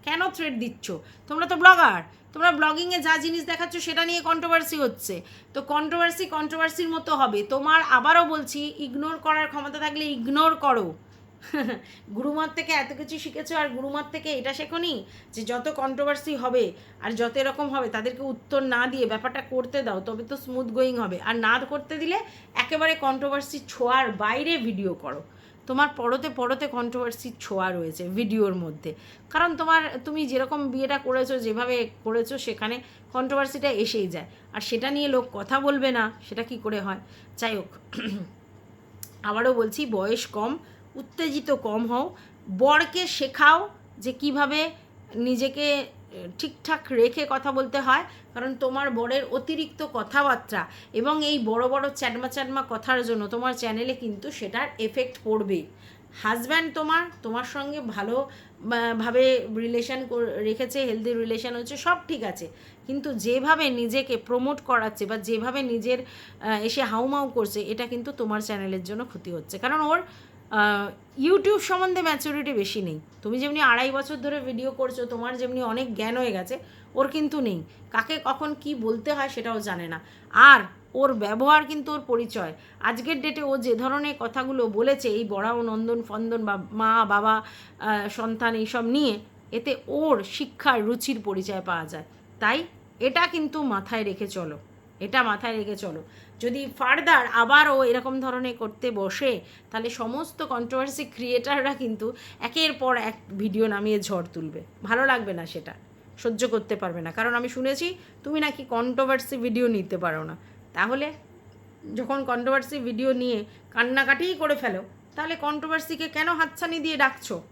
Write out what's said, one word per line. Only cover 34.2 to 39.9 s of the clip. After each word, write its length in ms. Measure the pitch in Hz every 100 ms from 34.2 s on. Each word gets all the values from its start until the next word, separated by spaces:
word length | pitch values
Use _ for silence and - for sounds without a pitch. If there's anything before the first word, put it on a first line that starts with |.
| 147 - -
আর 80 | 214
সেটা 300 | - 233 262
নিয়ে 180 | 285 285
লোক 160 | 262 247
কথা 280 | 202 196 269
বলবে 300 | 277 285 262 247
না, 140 | 220 - -
সেটা 140 | 208
কি 140 | 226 233
করে 160 | 220 208
হয়? 200 | 196 185 - - - -
যাই 200 | 226 214
হোক, 120 | 170 - - - 214 196 175 - -
<clears throat> 800 | - - - - - - - 208
আবারও 220 | 214 254
বলছি, 320 | 247 226 214
বয়স 400 | 285